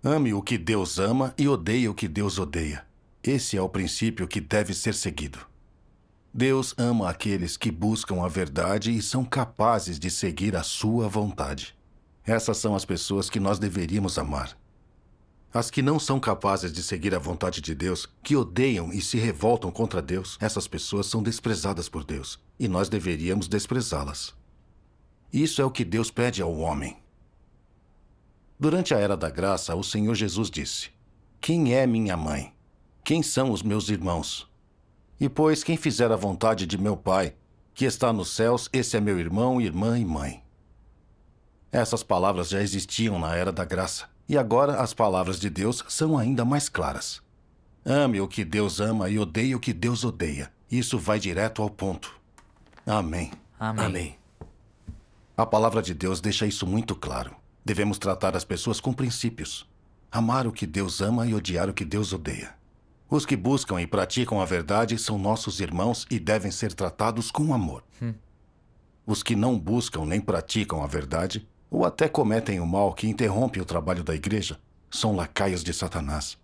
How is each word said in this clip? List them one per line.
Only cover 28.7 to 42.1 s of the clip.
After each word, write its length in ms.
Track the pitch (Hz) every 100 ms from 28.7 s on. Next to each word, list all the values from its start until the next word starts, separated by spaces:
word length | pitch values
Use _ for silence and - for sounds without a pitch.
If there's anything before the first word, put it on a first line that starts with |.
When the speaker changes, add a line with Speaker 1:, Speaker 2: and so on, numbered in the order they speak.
| 170 180
Speaker 1:
a 40 | 120
Era 180 | 101 95
da 140 | 80
Graça, 460 | 78 95 95 - 85
o 80 |
Senhor 320 | 98 107 107 113
Jesus 340 | 107 90 104
disse: 400 | - - - - _ _ _ _ -
"Quem 360 | - 170 143 127
é 100 | 131
minha 320 | 113 110 87
mãe? 360 | 78 73 67 _ _ _ _ _
Quem 180 | - 160
são 300 | 151 - 131
os 100 | 104
meus 280 | 104 104 104
irmãos? 600 | 101 90 87 78 - - _ _ _ _ _ _ -
E 80 | 139
pois 340 | 135 156 156
quem 140 | - 165
fizer 340 | 156 107 117
a 40 | 110
vontade 500 | 101 87 113 110 92
de 120 | 101
meu 200 | 101 98
Pai, 380 | - 95 87 - _ _ _
que 120 | - 131
está 260 | - 127
nos 200 | 113 87
céus, 380 | - 113 120 -
esse 240 | 131 - 113
é 40 |
meu 180 | 104 95
irmão, 420 | 82 95 123 127
irmã 380 | 110 85 107 117
e 60 | 104
mãe." 380 | 76 71 - - _ _ - - _ _ _ _ _ _ _ _
Essas 300 | 131 117 113
palavras 480 | -